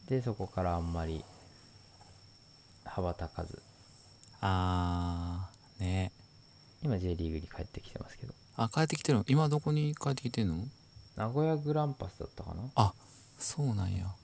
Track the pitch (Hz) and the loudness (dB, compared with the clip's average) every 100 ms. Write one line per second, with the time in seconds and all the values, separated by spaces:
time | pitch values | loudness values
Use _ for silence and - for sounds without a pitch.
0 | - 131 120 104 95 - 90 85 85 82 | 0 0 0 -4 -4 0 2 2 0 -2
1 | 80 80 - - - - - - - - | -2 -4 -8 -18 -20 -20 -20 -20 -20 -20
2 | - - - - - - - - - - | -20 -20 -20 -20 -20 -20 -20 -18 -8 -2
3 | 90 - 85 - 85 - - - - - | 0 -2 -6 -6 -8 -10 -16 -20 -20 -20
4 | - - - - 98 95 90 90 87 87 | -20 -20 -20 -2 0 2 2 2 2 0
5 | 87 85 87 87 92 - - - 92 95 | 0 -2 -4 -4 -8 -12 -20 -4 0 0
6 | 92 - - - - - - - 151 98 | -2 -6 -20 -20 -20 -20 -20 -4 0 0
7 | 90 85 82 78 82 - - - - - | 0 0 -2 -2 -6 -10 -10 -10 -12 -12
8 | - - - - - - 113 - 160 156 | -12 -12 -14 -14 -14 -2 0 2 2 2
9 | - 120 - 139 156 151 151 151 151 147 | 4 4 6 4 6 2 2 2 2 0
10 | 147 131 120 117 101 82 123 - - - | -2 -2 -2 0 0 0 -4 -12 -20 -20
11 | - - 110 135 160 156 147 151 151 135 | -14 -4 -2 2 2 2 2 2 0 -2
12 | 92 - - - 95 85 127 139 101 - | -8 -8 -12 -8 -8 -6 -2 4 4 2
13 | - - - - - - 139 104 95 92 | -18 -20 -20 -4 -4 0 0 2 0 0
14 | 92 92 | -2 -6